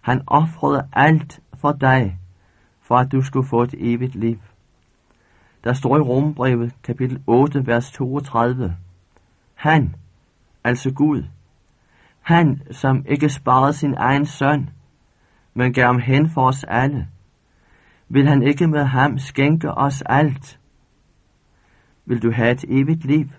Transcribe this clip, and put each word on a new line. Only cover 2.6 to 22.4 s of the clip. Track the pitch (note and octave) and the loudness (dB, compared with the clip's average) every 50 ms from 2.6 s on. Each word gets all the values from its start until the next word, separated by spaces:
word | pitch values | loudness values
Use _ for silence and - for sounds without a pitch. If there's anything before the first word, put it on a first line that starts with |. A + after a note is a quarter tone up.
| _ _ _ _ | _ _ _ _
for | _ _ A#2+ | _ _ 2
at | B2 B2+ C3 | 2 2 2
du | - C3+ | 0 -2
skulle | C3 - - C3+ C3 | -2 0 -2 -2 -2
få | C3+ - A#2 | 0 0 0
et | A#2+ B2 - | 0 -2 -4
evigt | - F2 A#2+ A#2+ A#2 B2+ B2+ C3 | -6 -4 -2 -2 -2 -4 -8 -6
liv. | G2 A2 A#2 A2+ - - _ _ _ _ _ _ _ _ _ _ _ _ _ _ _ _ _ _ _ _ _ _ _ - | -4 -4 -4 -4 -4 -10 _ _ _ _ _ _ _ _ _ _ _ _ _ _ _ _ _ _ _ _ _ _ _ -4
Der | A#2+ B2+ | -4 -4
står | C3+ - A#2 C#3 | -2 0 2 2
i | D3+ | 2
Romerbrevet | D3+ B2 B2 C3+ C#3+ D3+ D3 - B2+ C3 B2 A#2+ A#2 A#2+ - _ - | 2 2 0 0 0 -2 -2 -2 0 0 0 0 -2 -4 -8 _ -8
kapitel | - B2 C3 C3 B2+ C3 C#3 - | -8 -6 -4 -4 -4 -4 -6 -2
otte, | - A#2 B2+ C#3 D3 C3+ C#3+ C3 | 2 4 4 4 2 0 -4 -2
vers | - A#2 A#2+ A#2+ - | 0 0 -2 -2 -4
toogtredive: | - - C3+ B2 C3+ C#3+ C#3 - - A2+ A#2 A#2+ B2+ B2+ B2 F2+ F2 - - - _ _ _ _ _ _ _ _ _ _ _ _ _ | -8 -6 -6 -4 -4 -6 -8 -4 -2 0 0 0 0 -2 -4 -6 -6 -8 -14 -20 _ _ _ _ _ _ _ _ _ _ _ _ _
"Han," | - - D3+ D#3+ D#3 B2+ - - - - _ _ _ _ _ _ _ _ _ _ _ _ | -4 0 2 2 2 2 0 -6 -10 -20 _ _ _ _ _ _ _ _ _ _ _ _
altså | A#2 B2 B2 - C3 C3+ | -4 -4 -2 -4 -6 -2
Gud, | C3+ D3 D#3 D3 A#2 - - - _ _ _ _ _ _ _ _ _ _ _ _ _ _ _ _ _ | 0 0 0 0 -2 -6 -10 -16 _ _ _ _ _ _ _ _ _ _ _ _ _ _ _ _ _
"han, | _ - E3 E3+ E3+ D3 C3 - - - | _ 2 4 4 4 2 0 -2 -8 -16
som | - - - C#3 C3 C3 - | -14 -4 -2 0 0 0 -2
ikke | - C#3+ C#3+ D3 D3 | -4 -2 0 0 -2
sparede | C3+ - - B2+ B2+ C3 C3+ C#3 D3 | -2 -2 0 2 2 4 4 2 0
sin | C#3 D3+ C#3+ C3+ | -2 -4 -4 -2
egen | - - B2+ C3+ C#3+ D3 | -2 0 0 0 0 -2
søn, | C#3 - - C#3+ C#3 D3+ C#3+ C3 - - - _ _ _ _ _ _ _ _ _ _ _ _ _ _ _ | -4 -4 -2 -2 0 0 -2 -4 -8 -12 -18 _ _ _ _ _ _ _ _ _ _ _ _ _ _ _
men | A#2+ B2 B2+ B2 | -2 -2 0 2
gav | C3 B2 | 4 4
ham | B2 B2 B2 | 4 4 2
hen | A#2 B2 C3 C#3 D#3 D#3+ | 0 2 2 2 2 2
for | D#3+ D3 B2+ | 0 0 0
os | C3 C3+ C3+ - | 0 0 -2 -6
alle, | - G2+ A#2 B2+ C#3 C#3 A#2+ E2 - - _ _ _ _ _ _ _ _ _ _ _ _ _ _ _ _ _ _ _ | -4 -2 0 0 0 -2 -4 -8 -10 -14 _ _ _ _ _ _ _ _ _ _ _ _ _ _ _ _ _ _ _
vil | - C#3 C#3 | 0 2 4
han | C#3 C#3 C#3 A#2+ | 4 4 4 4
ikke | C#3 C#3+ C#3 F3 | 2 2 2 2
med | E3 D3+ D3 C#3+ | 2 2 2 0
ham | C3 C3+ B2+ C3+ D3 C#3 | 0 2 2 2 2 0
skænke | C#3 C3+ - - - C#3 C#3+ D#3 D#3+ D#3+ C#3+ - | -4 -8 -6 -2 0 2 2 2 0 -2 -4 -2
os | - C3+ C#3+ C#3 C#3 | -2 -2 -2 -2 -4
alt?" | - - B2+ C#3 D#3 D3 C3 - - - - _ _ _ _ _ _ _ _ _ _ _ _ _ _ _ _ _ _ _ _ _ _ _ _ _ _ _ _ _ _ | -4 0 2 2 2 0 -2 -6 -12 -20 -20 _ _ _ _ _ _ _ _ _ _ _ _ _ _ _ _ _ _ _ _ _ _ _ _ _ _ _ _ _ _
Vil | - B2 A#2 A2 | -6 -4 0 0
du | A#2 | 0
have | A2+ A#2+ | 0 2